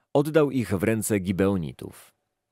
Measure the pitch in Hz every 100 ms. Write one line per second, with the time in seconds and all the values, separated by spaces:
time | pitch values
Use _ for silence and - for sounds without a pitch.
0 | _ 139 147 156 147 127 107 98 101 110
1 | 98 107 90 90 98 98 73 64 - -
2 | - _ _ _ _